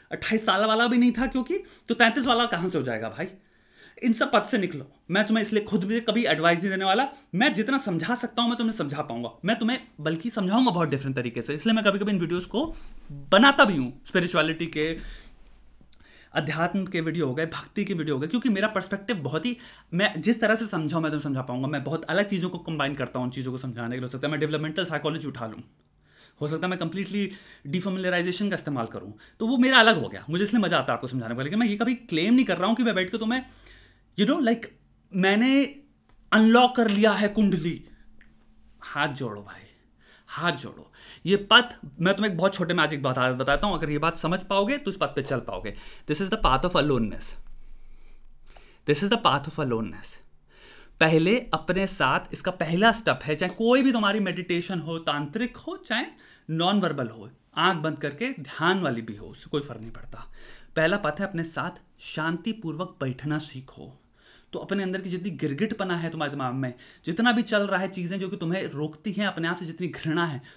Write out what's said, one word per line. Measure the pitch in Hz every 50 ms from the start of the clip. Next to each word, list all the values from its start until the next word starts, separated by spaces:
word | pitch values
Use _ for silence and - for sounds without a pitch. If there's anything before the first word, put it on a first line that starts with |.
| - _
अट्ठाईस | - - - - 220 220 220
साल | 220 190 190 214
वाला | 220 214 220 240 240
भी | 240 247
नहीं | 240 247
था | 233 226 254 262
क्योंकि, | - 262 240 - 349 403 - - - - _ -
तो | 233
तैंतीस | 226 240 226 220 285 247
वाला | 277 240 226 240
कहाँ | 226 - 170 170 180
से | 175 156
हो | 127
जाएगा | 131 117 110 113 110
भाई? | - - 165 185 - - _ _ _ _ _ _ _ _ - - - - -
इन | 247 226
सब | 220 294 277
पथ | - - 269
से | - - 226
निकलो। | 190 175 147 143 131 - - _ _ -
मैं | 165 196 214 208
तुम्हें | 220 226
इसलिए | 226 220 220 214 208
खुद | - - 202 180
भी | 196 220 240
कभी | 226 240 - 233 240
एडवाइस | - 156 156 156 170 170 165
नहीं | 170 202
देने | 190 190 190
वाला। | 190 190 220 262 277 - - - _ -
मैं | 175 233 294 214
जितना | 175 214 - 269 269
समझा | - 214 175 165 160 185 240
सकता | 240 - 226 - -
हूं, | 240 233
मैं | 240 233
तुम्हें | 240 226 220
समझा | - 170 143 143 147
पाऊंगा। | 147 - 120 117 120 113 - - -
मैं | 180 233 226
तुम्हें | 233 220 254 254 - - - -
बल्कि | 151 156 165 160 - 240
समझाऊंगा | - - 190 180 202 240 262 247
बहुत | 190 175 170 147
डिफरेंट | 135 135 135 139 131
तरीके | 127 123 123 117 123
से। | 117 - 143
इसलिए | 151 - 220 220
मैं | 220 214
कभी-कभी | 208 196 202 208 208
इन | 208 185
वीडियोज़ | 175 160 175 180 185 -
को | - 214 302 320 - - - - - - - -
बनाता | 143 143 - - - 196 233 277 277 - 285
भी | 208 190 151
हूं। | 127 120 131 - - -
स्पिरिचुअलिटी | - 190 170 170 - 170 156 160 160 160 170 165
के, | - 151 151 160 165 175 - - - - - - - - - - - - - - - - - - - - - - - - - _ -
अध्यात्म | 147 151 135 151 160 165 175 - 196 190
के | 180 - 170
वीडियो | 160 160 156 175 160 135
हो | 127
गए, | 147 160
भक्ति | 160 - - - - - - 202
के | - 196
वीडियो | 170 156 156 147
हो | 131
गए, | 143 160
क्योंकि | - 247 226 262
मेरा | 208 190 196 214
पर्सपेक्टिव | 214 190 180 - - 196 - - 247
बहुत | 185 139 127 127 - 165
ही, | 247 247 - - - - - - _ -
मैं | 170 202 208 - 160
जिस | 160 208 233 233
तरह | 233 208 220
से | 220 233 208
समझाऊं, | 202 165 156 151 143 165
मैं | 160 156
तुम्हें | 156 147 143
समझा | 151 139 131
पाऊंगा। | 127 131 123 127 135 139
मैं | 151 143 131
बहुत | 131 156 160 160
अलग | - 160 185 208 202
चीज़ों | 202 180 165 180
को | - 170
कंबाइन | - - 160 147 139 139 143
करता | 135 131 117 - 127
हूं | 123
उन | 123
चीज़ों | 123 131 131 131
को | 127 131
समझाने | 127 131 117 117 120 117
के | 123
लिए। | 127
हो | 127 123
सकता | 131 131 135 147
है |
मैं | 156 147
डेवलपमेंटल | 151 151 151 151 151 156 156 185 185
साइकोलॉजी | - 160 147 - 151 156 160 135 143
उठा | 123 123 117 110
लूं, | 107 - - - _ _ _ _ _ _ _ _ _ _ - - _ _
हो | 147 143
सकता | 156 160 165 180
है |
मैं | 185 180
कंप्लीटली | 170 165 - 190 196 196 190 208 202 196 196 - - - - - - 143
डिफेमिलियराइजेशन | 143 180 185 202 185 190 185 180 180 175 170 180 180 180 208 202
का | 185
इस्तेमाल | 160 - 156 143 127 117
करूं, | 110 - 104 90 101 107 - - - _ -
तो | - 226
वो | 269 254
मेरा | 247 262 262 254
अलग | 220 226 220 165
हो | 117 95
गया। | 104 95 - -
मुझे | 156 175 202
इसलिए | 202 233 240 202
मज़ा | 170 170 151
आता | 127 - 127
है | 117
आपको | - 123
समझाने | 123 131 117 113 117
में, | 120 131
लेकिन | 147 175 214
मैं | 240 226
ये | 208
कभी | 202 233 226 262
क्लेम | 240 - - 170 156 165 208 240
नहीं | 254 262
कर | 202 185 165
रहा | 180 196
हूं | 226
कि | 226 254
मैं | 233 202
बैठ | 185 185 185
के | - 220
तुम्हें, | 220 220 240 262 254 - - - - - - - - - _ _ _ _ _ -
you | 208 196
know, | 285 349 277
like, | 226 233 233 - - - _ _ _ _ _ _ _ -
मैंने | 190 180 190 196 214 233 262 269 277 277 - - - - _ _ _ _ _ - - - - -
अनलॉक | 214 220 226 226 247 254 247 247
कर | - 233 214
लिया | 202 202 208 220
है | 202 190 208 208
कुंडली। | 208 220 214 196 180 165 156 170 160 - - - - - - - - - - - - _ _ - - - - - - -
हाथ | - - - 147 147 151
जोड़ो | 135 - 139 117 104 101
भाई, | 101 98 - - - - - _ _ _ _ _ _ _ - - _ -
हाथ | - - 156 175
जोड़ो। | 160 131 135 107 - - 76 - _ - - - - - -
ये | 165 190
पथ, | 196 202 - 220 240 240 240 - - - 147 131 -
मैं | 165 180 196
तुम्हें | 190 208 214
एक | 185 160
बहुत | 175 196 190
छोटे | - 180 165 175
में | 165 156
आज | 147 156
एक | 143 135
बता, | 135 127 131 127 131
बताता | 127 123 131 131 143 143 208 208
हूँ, | 185
अगर | 156 160 151
ये | 151 143
बात | 151 165 165 -
समझ | - 160 175 190 -
पाओगे | - 196 196 202 208 277 -
तो | 285 202
इस | 190 -
पथ | 160 139
पे | - 147
चल | 131 135 139 123
पाओगे। | - - 101 92 90 104 98 - - - - - - -
This | 151 147 196 185
is | 202
the | 220 -
path | - 131 131 - 175
of | - 170 139
aloneness। | 151 139 123 113 104 - - - - - - - - - - - - - - - - - - - - - - - - - - - - - - - - - - _ -
This | 147 147 190
is | 202
the | 240 226 220
path | - 131 139 139 165
of | -
aloneness। | - 151 131 117 110 110 101 - - - - - - - - - - _ _ _ - - - - - - - - -
पहले | 165 160 165 160 165 175 214 247
अपने | 240 - - 160 - - 180 185 196 185
साथ, | 190 - 147 131 139 180 185 - -
इसका | - - 190
पहला | 180 - 170 156 165 175 208 233
स्टेप | 226 226 - - 131 131 -
है, | 139 156
चाहे | 151 185 175
कोई | 180 - 226 226 247 269
भी | 262 269
तुम्हारी | 247 233 214 202 202 220
मेडिटेशन | 202 190 170 170 180 175 175 170 170 - 190 170
हो, | 151 156 170 160
तांत्रिक | 165 - 147 143 151 147 147 220 240 240 - -
हो, | - - 349 -
चाहे | - - 226 226 285 311 - - - - - - _ -
नॉन | 156 160 170 180 202 208
वर्बल | 180 165 151 139 127 113
हो, | 110 113 101 117 - _ _ _ _ -
आंख | 160 180 190 165
बंद | 151 160 151 143
करके | 147 147 135 135 220 262 269 -
ध्यान | 139 - - - 156 170 190 196
वाली | 180 147 120 113
भी | 113 110 104
हो, | 101 101 82
उससे | 107 - - -
कोई | - 151
फर्क | 139 147 123 110
नहीं | 110 113
पड़ता। | 110 - - - - - - - - - - - - - - - -
पहला | - 160 165 196 202
पथ | - 151 151 -
है | 196 196
अपने | - 170 165
साथ | 165 - 147 135 175 175 - - _ _ _
शांतिपूर्वक | - - - - 156 165 165 165 170 226 214 220 - 165 147 151 185 180 - - 139
बैठना | 131 123 131 131 151 151 151
सीखो। | 151 - - 131 131 - - - 76 123 - - _ _ _ _ _ _ - - _ _ -
तो | -
अपने | - - 196 202 196
अंदर | 185 185 196
की | 196 190
जितनी | 175 180 175 208
गिरगिटपना | 165 135 - 147 139 143 208 214 214 - 196 185 175 170
है | 165 165
तुम्हारे | 160 160 151 143
दिमाग | 139 143 135 127 123
में, | 135 135 127 120 - - - - _ _
जितना | - 170 165 226 247
भी | 233 214
चल | 233 - 214 208
रहा | 202 196 190 180
है, | 190 185
चीज़ें | 180 185 175 170 190 196
जो | 190 185
कि | 190 196
तुम्हें | 180 160 170 190 185 160
रोकती | 151 143 151 156 156 - - 220
हैं | 185 185 208 196
अपने | 180 - 165 165
आप | 175 170
से, | 185
जितनी | 160 160 - 180 175
घृणा | 127 - - 160 151 165 170
है, | 165 143 127 - - -